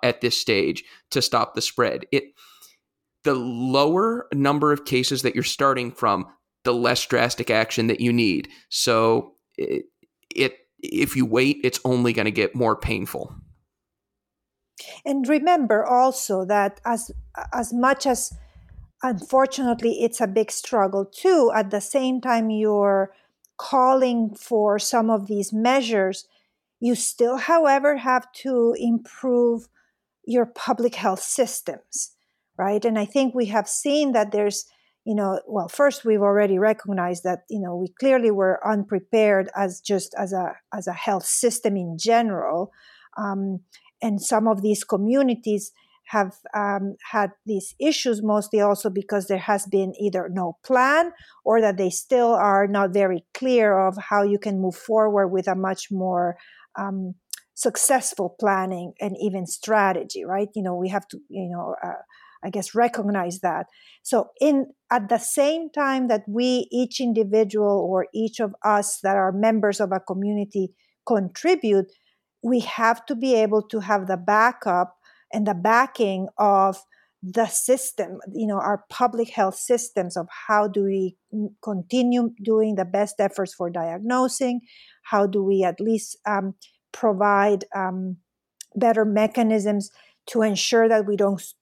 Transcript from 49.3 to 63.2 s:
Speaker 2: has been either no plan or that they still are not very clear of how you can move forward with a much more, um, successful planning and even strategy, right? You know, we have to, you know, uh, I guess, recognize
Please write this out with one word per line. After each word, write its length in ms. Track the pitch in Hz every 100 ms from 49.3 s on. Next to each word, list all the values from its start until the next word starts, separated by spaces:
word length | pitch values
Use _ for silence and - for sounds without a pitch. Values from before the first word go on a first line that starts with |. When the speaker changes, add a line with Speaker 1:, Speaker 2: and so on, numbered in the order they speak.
| 190
Speaker 2:
has 280 | 220 202 196
been 260 | 196 190 -
either 280 | 202 185 175
no 260 | 185 175 -
plan 480 | - 254 262 311 349 - - _
or 160 | - 226
that 160 | 214 185
they 140 | 185
still 420 | - - 247 233
are 340 | 208 202 196 202
not 260 | 202 196
very 320 | 202 190 175 -
clear 440 | - 254 247 214 190 190
of 100 | 196
how 240 | - 208
you 160 | 202 202
can 220 | 214 190
move 160 | 185 -
forward 520 | - 220 214 202 190
with 200 | 190 190
a 60 |
much 340 | 185 190 185 -
more, 460 | 196 185 175 175 175 - - - -
um, 360 | 196 196 185 180 _ - _
successful 800 | - 247 - - 262 - - 180 -
planning 540 | 208 190 190 180 175 -
and 160 | 208 190
even 260 | 208 185 170
strategy, 800 | - 214 214 196 175 - -
right? 240 | - 196 208
You 80 | 220
know, 140 | 185 180
we 140 | 185
have 180 | 202 -
to, 100 | - 294
you 200 | 190 175
know, 240 | 175 - -
uh, 200 | 175 - - _ - _
I 60 | 190
guess, 240 | 202 -
recognize 640 | 220 240 233 202 202